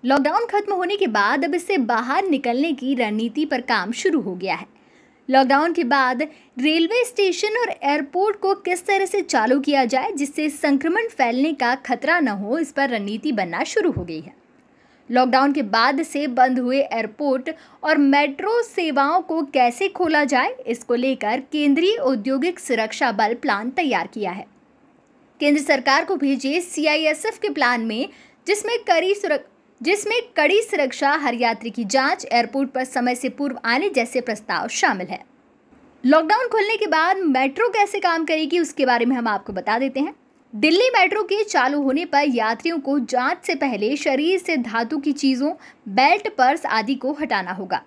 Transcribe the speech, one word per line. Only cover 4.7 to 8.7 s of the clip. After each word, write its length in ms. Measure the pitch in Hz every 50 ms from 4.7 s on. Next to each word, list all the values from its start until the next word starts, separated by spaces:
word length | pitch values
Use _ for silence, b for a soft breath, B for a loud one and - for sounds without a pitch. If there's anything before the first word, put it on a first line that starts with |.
| _ b b b b b b b b b b -
लॉकडाउन 420 | 254 262 262 247 277 277 302 349 330
के 120 | - 330
बाद 380 | 240 277 277 262 254 254 240 302 302 B B B B B 254
रेलवे 460 | 247 311 311 330 330 330 440 494 480
स्टेशन 440 | 480 - - 403 381 349 359 - 427
और 220 | 427 480 480 440 - - -
एयरपोर्ट 540 | 277 285 - - 285 - 349 392 427 415
को 180 | 415 - 381 392
किस 320 | 392 - 359